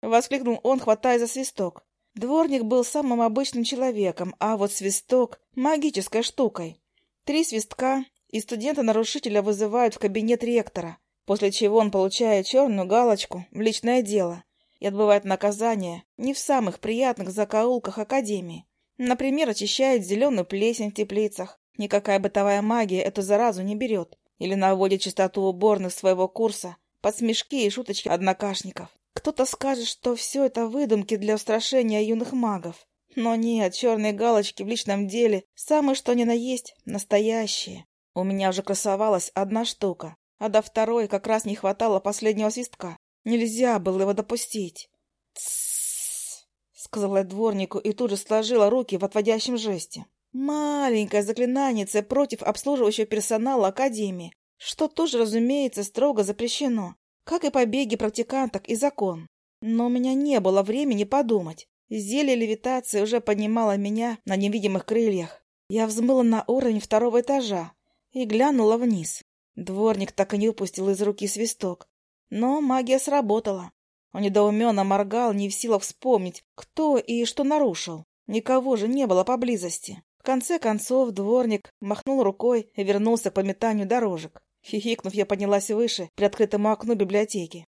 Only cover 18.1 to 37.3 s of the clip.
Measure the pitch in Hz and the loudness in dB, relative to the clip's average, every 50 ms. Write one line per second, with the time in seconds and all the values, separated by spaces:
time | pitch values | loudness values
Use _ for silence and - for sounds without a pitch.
18.1 | 254 269 254 208 208 196 180 175 165 165 - _ _ _ _ _ _ _ 247 247 | 0 -2 0 0 -4 -4 -6 -8 -14 -14 -18 _ _ _ _ _ _ _ -2 -2
19.1 | 254 247 254 269 269 294 320 254 214 - 202 202 - - 262 269 262 240 196 175 | 0 0 0 0 0 2 0 0 0 -4 -4 -4 0 0 2 4 2 2 0 0
20.1 | 196 208 254 294 262 202 180 - - 196 196 220 233 233 226 208 208 208 214 208 | 0 2 2 2 2 0 -2 -2 -2 0 0 0 0 -2 -4 -6 -4 -4 -6 -2
21.1 | 202 202 214 208 202 - 185 185 - _ _ _ _ - 208 202 - 202 202 214 | -2 -2 -2 -2 -2 -6 -10 -10 -12 _ _ _ _ -10 -6 -2 -2 -2 0 2
22.1 | 202 196 196 196 196 202 202 202 202 202 208 214 226 240 226 196 185 185 185 196 | 0 2 2 0 0 2 2 2 2 2 0 0 0 0 0 0 0 -2 -2 -2
23.1 | 190 - 196 190 208 208 233 240 208 180 185 196 208 214 254 247 220 190 170 _ | -2 -4 0 2 2 4 4 2 0 -2 -4 -6 -4 -4 -2 -2 -2 -2 -4 _
24.1 | - _ _ _ _ _ 170 180 190 196 190 190 190 190 196 190 190 190 - 196 | -12 _ _ _ _ _ -6 -4 0 2 4 4 4 4 4 2 2 0 -2 -4
25.1 | 185 - 196 185 - 208 190 190 185 175 190 220 208 196 190 180 180 - - 190 | 0 0 0 0 0 0 0 0 0 2 4 4 4 2 0 -4 -6 0 2 2
26.1 | 185 180 185 185 - - 226 220 208 - - 185 170 _ _ _ _ _ - 208 | 2 4 2 -2 0 -2 -2 -2 -2 -4 -10 -12 -14 _ _ _ _ _ -2 -2
27.1 | 208 - 240 226 226 220 - _ - 277 226 202 196 247 247 - 202 - - - | -2 0 0 0 0 -2 -4 _ -2 0 0 0 0 -2 -6 -6 -6 -6 -2 -2
28.1 | 165 175 190 190 185 - - 202 196 185 - 190 - - 180 - _ _ _ _ | -2 0 2 0 -2 0 -2 -6 -6 -6 -8 -10 -12 -14 -16 -16 _ _ _ _
29.1 | _ - - 302 311 - 254 262 - - - 269 269 247 233 233 - _ _ 247 | _ -6 -6 -6 -2 0 -2 -2 -2 -4 -2 -2 -2 -2 -4 -8 -8 _ _ -4
30.1 | 247 240 - - - 269 277 262 262 226 233 226 220 277 294 233 220 208 196 202 | -4 -2 -4 -4 0 0 0 0 2 0 -4 -2 0 -2 0 2 2 0 2 0
31.1 | 226 208 196 208 214 214 - - 208 226 226 - 269 262 247 226 214 208 214 214 | -4 -2 0 0 -2 -2 0 0 -2 0 0 2 2 2 2 2 2 0 0 0
32.1 | 226 226 240 240 - 254 240 220 208 185 170 175 170 - _ _ _ _ _ _ | 0 -2 -2 -4 -2 -2 -2 0 -2 -4 -6 -10 -14 -14 _ _ _ _ _ _
33.1 | _ - 226 233 226 226 226 233 233 226 208 185 185 - - 247 226 214 214 214 | _ -4 -2 0 0 0 0 0 0 2 0 0 -2 0 0 2 2 2 0 -2
34.1 | 208 202 220 233 233 214 208 - - - 196 196 233 226 - - 196 202 202 196 | 0 0 2 4 4 4 2 0 -6 -8 -6 -6 -4 -4 -2 -2 -2 -2 -2 -2
35.1 | 190 233 240 226 208 190 - _ _ - - - 302 302 294 277 269 262 - - | 0 2 2 4 4 2 -2 _ _ -14 -2 0 2 2 4 2 0 0 0 0
36.1 | 247 240 240 233 233 240 233 254 262 247 - - - _ _ - - 202 - - | 2 2 2 2 2 0 0 -2 -4 -4 -6 -10 -14 _ _ -8 -8 -8 -2 2
37.1 | 214 202 208 220 | 2 2 4 2